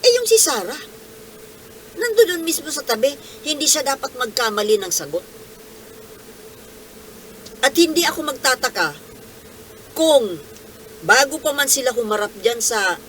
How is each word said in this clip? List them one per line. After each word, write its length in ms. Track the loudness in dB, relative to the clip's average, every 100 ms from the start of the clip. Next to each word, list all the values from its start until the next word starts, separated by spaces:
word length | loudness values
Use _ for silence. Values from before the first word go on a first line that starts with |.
eh, 80 | 4 4
yung 80 | 2
si 80 | 2
Sara. 400 | 2 0 -4 -8 -14 -20 -20 -20 -20 -20 -20 -20 -20 -20 -20 -6
Nandoon 480 | -2 4 4 4
mismo 240 | -4 -6 -6
sa 160 | -10
tabi, 240 | -4 0 0 -2 -16 -14 -8
hindi 160 | -2 0
siya 160 | 0 0
dapat 240 | -4 -6 -6
magkamali 560 | -6 -2 -2 -2 2 0
ng 80 | 0
sagot. 320 | -6 -4 -8 -10 -20 -20 -20 -20 -20 -20 -20 -20 -20 -20 -20 -20 -20 -20 -20 -20 -20 -20 -20 -20 -20 -20 -4
At 80 | -2 2
hindi 240 | 2 2
ako 160 | 0 -2 -6 -2
magtataka 540 | 0 0 -2 -2 -4 -4 -18 -20 -20 -20 -20 -20 -20 -20 -16 0
kung 400 | 4 6 4 -6 -14 -20 -20 -20 -20 -12 4
bago 320 | 6 6 0
pa 160 | -2 0
man 160 | 0
sila 240 | 2 0 -2
humarap 400 | -2 -2 -2 -2
dyan 160 | -2 0
sa 400 | -2 0 0 -2